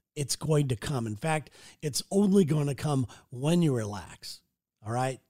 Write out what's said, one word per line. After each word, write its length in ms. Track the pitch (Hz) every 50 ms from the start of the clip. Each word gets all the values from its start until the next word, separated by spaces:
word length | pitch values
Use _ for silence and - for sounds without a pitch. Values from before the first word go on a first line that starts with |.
| _ _ _
It's 220 | 151 143 - -
going 320 | - - 147 156 147 147 127
to 80 | 127
come. 300 | - - - 147 123 113
In 100 | 110 107
fact, 320 | 104 - 160 156 151 - - - - - - - _
it's 220 | - 151 127 - - -
only 340 | 196 196 208 196 190 202 190
gonna 300 | 127 160 151 143 143 135
come 320 | - - 156 143 135 127 - - - _ _
when 320 | 123 123 135 151 170 175
you 120 | 170 151 131
relax. 680 | 117 107 101 101 95 82 - - - - - - - _ _ _ _ _ _ _ _ 107
All 80 | 107
right? 280 | 120 123 131 131 131 113 _